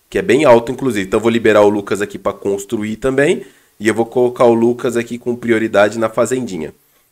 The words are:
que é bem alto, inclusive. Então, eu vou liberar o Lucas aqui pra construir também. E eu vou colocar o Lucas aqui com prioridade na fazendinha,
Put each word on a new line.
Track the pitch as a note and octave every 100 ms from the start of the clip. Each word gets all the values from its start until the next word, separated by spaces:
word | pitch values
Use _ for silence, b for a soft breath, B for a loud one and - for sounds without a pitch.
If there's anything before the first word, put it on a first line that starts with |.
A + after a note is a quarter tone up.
| _
que | G2+
é |
bem | F#2 D#3 D3
alto, | A#2 F#2
inclusive. | A#2+ C3+ G#2 F#2
Então, | A2
eu |
vou | A2+
liberar | A2+ A2 G#2+
o | G#2
Lucas | G#2 G2+ G2
aqui | G#2 F#2+
pra | G2+
construir | F#2+ G#2 G2 - A2 G#2+ A2
também. | C3 C3+ D3 A3+ B B B -
E | G#2+
eu |
vou | G#2+ A#2
colocar | B2+ B2 B2 B2
o |
Lucas | A2+ A#2 B2 B2+ A#2
aqui | A#2 B2
com | B2 A#2+
prioridade | A#2+ A2 A2 G2+ G#2 A#2
na | A2
fazendinha, | B2+ A2+ C3 A2+ F2+ D2 - _ _ _